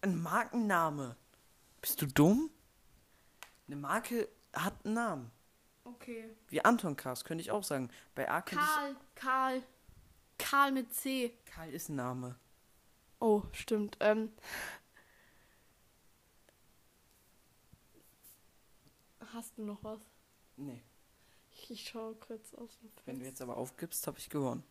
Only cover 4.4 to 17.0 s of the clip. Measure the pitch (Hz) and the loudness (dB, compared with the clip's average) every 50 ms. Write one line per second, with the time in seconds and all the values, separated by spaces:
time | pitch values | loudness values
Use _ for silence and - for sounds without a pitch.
4.4 | _ _ - - 156 196 202 - - 202 220 226 240 220 175 139 123 113 - _ | _ _ -4 -2 -2 -2 -2 -4 -2 0 0 0 0 0 -2 -4 -6 -12 -16 _
5.4 | _ _ _ _ _ _ _ _ _ 240 247 - - - 240 226 226 226 214 - | _ _ _ _ _ _ _ _ _ -18 -18 -16 -14 -12 -12 -12 -12 -14 -18 -20
6.4 | _ - - 156 - 214 240 233 - 175 143 - - 131 127 - - - 160 160 | _ -4 -4 2 4 6 4 4 2 -2 -4 -2 -4 -4 -4 -4 -6 -6 -6 -6
7.4 | 160 - 214 208 190 - 151 135 127 120 - - - - - - 135 - - 170 | -4 -4 -4 -4 -2 -2 -2 -2 -2 -4 -8 -16 -20 -14 -6 -4 -2 0 0 -2
8.4 | 190 - - 294 294 302 311 302 285 285 277 269 - - - - - 262 262 262 | -2 -2 -2 0 2 2 2 2 0 -4 -8 -10 -16 -20 -18 -6 -2 0 2 2
9.4 | 262 262 254 262 254 - - _ - - - - - - - - - _ _ _ | 2 2 0 -2 -4 -8 -20 _ -20 -20 -20 -20 -20 -20 -20 -20 -20 _ _ _
10.4 | - - - 277 285 277 269 269 247 240 - - - 269 262 262 247 233 240 - | -4 2 6 6 6 6 6 2 0 -2 -4 -4 -2 0 0 0 0 -2 -2 -8
11.4 | _ - - - 165 160 135 160 - - 151 135 123 123 127 127 123 123 127 - | _ -18 -14 -12 -12 -8 -8 -8 -6 -4 -4 -2 -2 -2 -2 -4 -6 -8 -10 -12
12.4 | _ _ - - _ _ - - _ _ - _ _ _ - - - 226 214 208 | _ _ -20 -20 _ _ -20 -20 _ _ -20 _ _ _ -6 0 4 6 6 6
13.4 | 202 - - - - - 226 214 208 208 - - - 214 214 220 220 214 - - | 4 -2 -8 -10 -2 0 2 2 2 -2 -2 4 6 6 6 6 2 -4 -6 -12
14.4 | - - - - - - - - - _ _ - - - - - - - _ - | -12 -10 -8 -8 -8 -8 -10 -12 -18 _ _ -20 -20 -20 -20 -20 -20 -20 _ -20
15.4 | - _ _ _ _ _ _ _ - - _ _ _ - _ _ _ _ _ _ | -20 _ _ _ _ _ _ _ -20 -20 _ _ _ -20 _ _ _ _ _ _
16.4 | _ - _ _ _ _ _ _ _ _ _ _ | _ -20 _ _ _ _ _ _ _ _ _ _